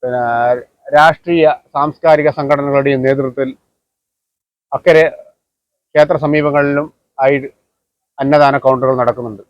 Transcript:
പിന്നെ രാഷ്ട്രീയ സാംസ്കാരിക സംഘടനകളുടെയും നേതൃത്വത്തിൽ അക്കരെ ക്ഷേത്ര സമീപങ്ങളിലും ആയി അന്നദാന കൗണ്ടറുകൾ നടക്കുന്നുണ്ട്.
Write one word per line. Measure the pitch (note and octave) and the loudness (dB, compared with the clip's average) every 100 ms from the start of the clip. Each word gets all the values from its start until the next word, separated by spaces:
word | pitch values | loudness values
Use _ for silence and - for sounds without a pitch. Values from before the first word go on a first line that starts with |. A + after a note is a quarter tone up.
പിന്നെ | B2+ B2 A#2+ A#2 A#2+ B2 - _ - D3 | -6 -4 -4 -2 -2 -2 -6 _ 0 4
രാഷ്ട്രീയ | D#3 D#3 - E3+ D3+ D3 _ | 4 2 -2 2 2 0 _
സാംസ്കാരിക | C#3+ D3 D3 E3 D#3 D3+ C#3+ | -4 -4 -2 0 2 2 -2
സംഘടനകളുടെയും | C#3 C#3+ C#3+ C#3 C#3 C3+ C3 | -2 -2 0 -2 0 0 0
നേതൃത്വത്തിൽ | C#3 C3+ B2+ C3 C3+ _ _ _ _ _ _ _ _ _ _ _ C3+ | -2 -4 -6 -8 -8 _ _ _ _ _ _ _ _ _ _ _ -4
അക്കരെ | - D#3+ D#3+ - - _ _ _ _ _ _ | 2 2 2 -2 -20 _ _ _ _ _ _
ക്ഷേത്ര | D3+ D3+ D#3 D3 | 0 2 0 0
സമീപങ്ങളിലും | D3+ D3 D3 C#3+ C#3+ D#3 _ _ - | 0 0 0 0 -2 -6 _ _ -2
ആയി | C3+ C#3+ C#3 _ _ _ _ _ _ _ | 0 0 -6 _ _ _ _ _ _ _
അന്നദാന | C#3 D3 C#3+ C#3 | 0 2 2 2
കൗണ്ടറുകൾ | C3 C3 C3 C3 | 0 0 0 0
നടക്കുന്നുണ്ട്. | A#2+ A#2+ A#2+ G2+ - | -2 -2 -8 -14 -20